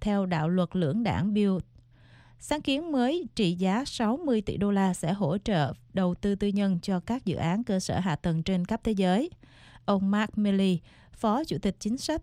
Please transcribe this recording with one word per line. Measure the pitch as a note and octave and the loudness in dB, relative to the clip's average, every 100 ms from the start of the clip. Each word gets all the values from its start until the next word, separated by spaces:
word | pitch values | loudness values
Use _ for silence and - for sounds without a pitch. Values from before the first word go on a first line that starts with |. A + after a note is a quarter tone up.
theo | G#3+ G3+ F#3+ | -2 0 0
đạo | E3+ D#3 | 0 2
luật | F#3 E3+ F#3 | 2 0 0
lưỡng | D#3+ G#3+ | 0 0
đảng | A3 G2 F#3+ | 0 0 0
Build. | G#3 G3+ F#3 - - - - - - - - | 2 2 0 -4 -18 -20 -20 -20 -20 -20 -20
Sáng | - D4+ | -4 -4
kiến | C#4+ C4+ E4+ | 0 -2 0
mới | C#4 B3 E4+ D4 | 0 2 0 -4
trị | - F#3+ | 0 0
giá | F3 F#3 G#3 | 2 0 0
sáu | C#4+ - G#3+ C4 | -2 -2 0 0
mươi | D#4 A3+ | 0 0
tỷ | G3+ - | -2 -2
đô | G3+ | 0
la | G3+ F#3+ | 2 2
sẽ | F3+ D#3+ | 0 -2
hỗ | G3+ E3+ F#3+ | 0 0 -2
trợ | - F3+ C#3 - - | 0 0 0 -2 -8
đầu | - F3+ | -2 -2
tư | F3 G3+ | 0 -2
tư | G3+ G#3 | 0 0
nhân | G3+ G3+ F3 | 0 0 0
cho | - F#3 | -2 -4
các | - B3 | -2 -4
dự | - D#3 | -2 -2
án | E3 F#3+ | 0 0
cơ | A#3+ F#3 | 0 -2
sở | - - | 0 -2
hạ | F#3 D3+ | 0 -2
tầng | F3+ E3 | -2 -2
trên | D#3+ F#3 | 0 -2
khắp | F3 A3 | -2 -2
thế | - | -2
giới. | G3+ F#3 F#3+ E4 - - - - - | 0 2 2 0 -8 -20 -20 -20 -10
Ông | - G3 G3 | -2 0 2
Mark | G#3 G#3+ - | 0 0 0
Milley, | G#3 G3 G3 F3 - - - | 2 4 4 2 -2 -20 -20
Phó | - A3 A3+ | -4 0 0
Chủ | D#4+ - | -2 -2
tịch | G3+ F#3 | -2 -4
Chính | G#3+ B3+ | -4 -4
sách | - D#4+ | -2 -4